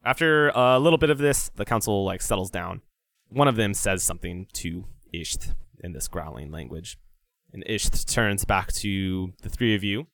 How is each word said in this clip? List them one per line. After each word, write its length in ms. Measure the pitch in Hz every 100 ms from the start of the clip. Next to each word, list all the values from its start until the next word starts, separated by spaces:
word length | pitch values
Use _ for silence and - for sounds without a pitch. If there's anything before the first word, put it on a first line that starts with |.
After 440 | 120 135 165 151 147
a 300 | 123 127 127
little 200 | 156 160
bit 120 | 156
of 80 | 143
this, 320 | 143 139 -
the 100 | -
council, 400 | 104 113 113 101
like, 160 | 95 92
settles 300 | - 101 92
down. 320 | 90 87 95 _ _ _ _ _
One 200 | 127 143
of 80 | 117
them 160 | 104
says 300 | 98 104 92
something 440 | - 90 - 90 95
to 320 | - 87 87 95 - _
Isht 400 | 85 78 - - - - _
in 100 | 87
this 160 | 73 -
growling 420 | - 78 69 73
language. 480 | 80 65 80 87 - - _ _ _ _
And 120 | 95 -
Isht 400 | 107 - - -
turns 380 | - 107 101
back 280 | - 98 92
to 580 | - 104 98 95 92 92 -
the 60 | 110
three 260 | - 120
of 80 | 107
you. 240 | 101 104 160